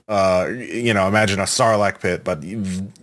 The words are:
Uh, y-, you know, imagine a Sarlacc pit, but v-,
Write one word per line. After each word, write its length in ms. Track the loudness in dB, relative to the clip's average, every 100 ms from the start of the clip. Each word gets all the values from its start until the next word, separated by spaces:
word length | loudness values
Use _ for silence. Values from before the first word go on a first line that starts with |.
| -4
Uh, 380 | 0 2 2 0
y-, 60 | -6 -8 -2 0
you 60 |
know, 120 | 2 2
imagine 320 | 2 2 0
a 40 |
Sarlacc 560 | -2 2 2 4 2 0
pit, 240 | -4 -2
but 140 | -4 -6
v-, 480 | -6 -6 -6 -6 -8 -14